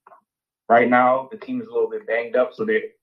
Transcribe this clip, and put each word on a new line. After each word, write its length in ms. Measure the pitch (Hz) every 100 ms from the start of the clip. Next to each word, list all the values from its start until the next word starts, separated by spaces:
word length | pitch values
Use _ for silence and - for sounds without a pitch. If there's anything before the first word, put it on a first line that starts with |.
| - - _ _ _ _ -
Right 200 | 117 120
now, 400 | 123 127 131 -
the 80 | 107
team 220 | - 127
is 80 | 110
a 40 |
little 160 | 117 110
bit 160 | 110 104
banged 300 | 117 117 123
up, 160 | 127
so 100 | -
they're 160 | 110 110 - _